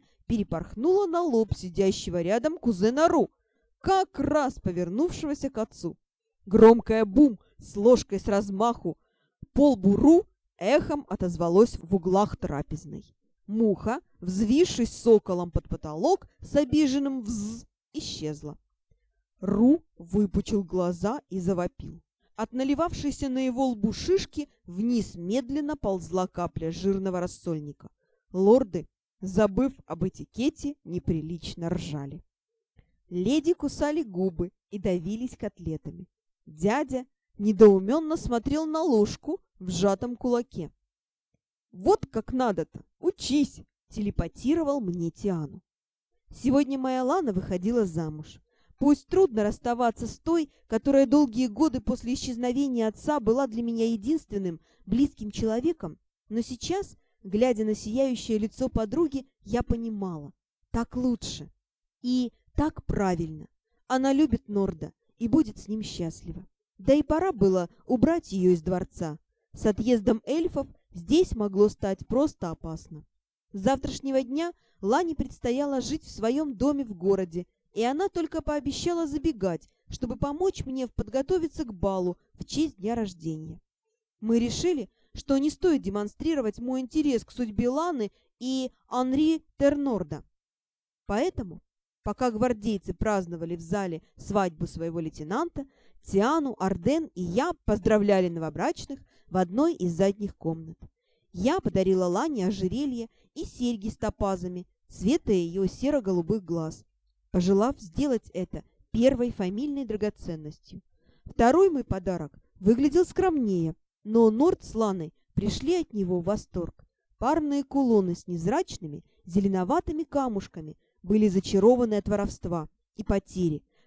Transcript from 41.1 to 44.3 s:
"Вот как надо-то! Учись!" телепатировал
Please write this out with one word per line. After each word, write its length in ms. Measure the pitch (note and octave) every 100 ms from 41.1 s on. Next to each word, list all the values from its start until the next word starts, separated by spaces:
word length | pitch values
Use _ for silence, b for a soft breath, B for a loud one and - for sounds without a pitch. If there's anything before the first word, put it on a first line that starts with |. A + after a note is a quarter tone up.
| _ _ _ _ _ _
"Вот 340 | F3+ A3 G#4 -
как 280 | A3 -
надо-то! 500 | B3+ B3 F3 - - - _
Учись!" 640 | E4+ - - C#4+ C#4 - - _ _
телепатировал 920 | - G3+ - E3+